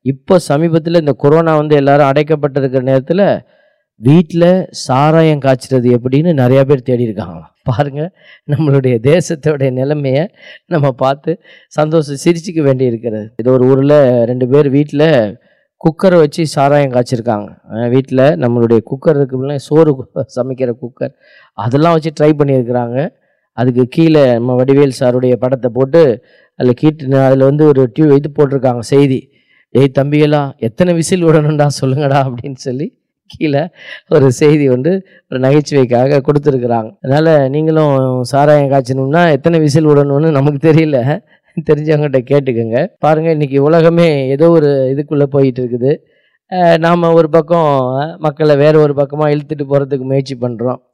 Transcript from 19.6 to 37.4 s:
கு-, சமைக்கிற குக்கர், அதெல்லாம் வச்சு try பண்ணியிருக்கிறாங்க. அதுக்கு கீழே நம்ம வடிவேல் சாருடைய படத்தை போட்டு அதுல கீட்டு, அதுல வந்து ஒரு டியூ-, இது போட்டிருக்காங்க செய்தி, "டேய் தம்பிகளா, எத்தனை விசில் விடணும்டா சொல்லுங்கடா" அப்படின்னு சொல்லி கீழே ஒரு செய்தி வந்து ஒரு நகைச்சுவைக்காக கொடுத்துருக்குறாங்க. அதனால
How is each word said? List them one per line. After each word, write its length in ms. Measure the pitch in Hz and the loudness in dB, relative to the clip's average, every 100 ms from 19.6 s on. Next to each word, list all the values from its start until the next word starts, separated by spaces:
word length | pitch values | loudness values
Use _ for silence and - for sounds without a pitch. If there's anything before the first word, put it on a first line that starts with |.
| - 151 156 | -2 2 2
கு-, 280 | 131 - - 131 | 0 -8 -10 -8
சமைக்கிற 380 | 127 127 123 127 117 | -8 -8 -4 -6 -6
குக்கர், 320 | 120 _ 131 _ _ _ _ | -12 _ -12 _ _ _ _
அதெல்லாம் 400 | - 110 135 165 | -10 -2 0 2
வச்சு 180 | 165 156 151 | 0 -2 0
try 120 | 151 151 | 0 2
பண்ணியிருக்கிறாங்க. 720 | 143 131 117 123 120 123 170 _ _ _ _ | 0 0 -2 -4 -4 -4 -6 _ _ _ _
அதுக்கு 320 | - 123 123 | -4 -2 0
கீழே 480 | 123 - 165 151 131 | -2 2 2 4 2
நம்ம 300 | 117 127 127 | 2 0 0
வடிவேல் 280 | 131 139 143 120 | 2 2 2 0
சாருடைய 360 | 127 127 127 | -2 0 0
படத்தை 360 | 120 127 131 117 | 0 -2 -4 -4
போட்டு 500 | 113 135 165 147 107 _ _ _ | -2 2 4 4 0 _ _ _
அதுல 180 | - 127 | -4 -2
கீட்டு, 460 | 120 151 156 131 135 | 0 -2 -2 -2 2
அதுல 260 | 135 135 | 2 4
வந்து 200 | 135 147 | 2 4
ஒரு 260 | 151 135 127 156 | 4 4 0 0
டியூ-, 160 | 156 | 2
இது 160 | 139 151 143 | 2 0 -2
போட்டிருக்காங்க 420 | 143 135 127 120 | -2 0 -2 -4
செய்தி, 500 | 110 139 143 131 _ _ _ _ _ | 0 2 2 -2 _ _ _ _ _
"டேய் 220 | 120 139 135 | 0 2 0
தம்பிகளா, 580 | 139 147 151 147 139 - | 0 0 2 0 -2 -6
எத்தனை 360 | 220 - 180 | -8 -2 -2
விசில் 320 | 170 156 185 | 0 -2 0
விடணும்டா 420 | 165 156 151 151 143 135 | 2 2 2 0 -2 -2
சொல்லுங்கடா" 520 | 135 131 143 143 135 | -4 -2 0 0 -2
அப்படின்னு 220 | 120 143 | -6 -12
சொல்லி 500 | 131 135 127 196 _ _ _ | -12 -10 -8 -10 _ _ _
கீழே 440 | _ - 156 139 160 _ - - _ | _ -8 -4 -2 -4 _ -20 -20 _
ஒரு 240 | 165 135 | 2 2
செய்தி 380 | 123 151 151 139 | 2 2 2 2
வந்து 360 | 123 147 190 _ _ _ | 0 -2 -4 _ _ _
ஒரு 120 | 131 | -2
நகைச்சுவைக்காக 800 | 131 151 143 143 120 120 131 143 | 2 2 2 0 2 2 2 0
கொடுத்துருக்குறாங்க. 760 | 139 147 147 131 120 113 110 _ | 0 0 0 -2 -2 -4 -6 _
அதனால 480 | 135 143 160 156 | -2 0 2 2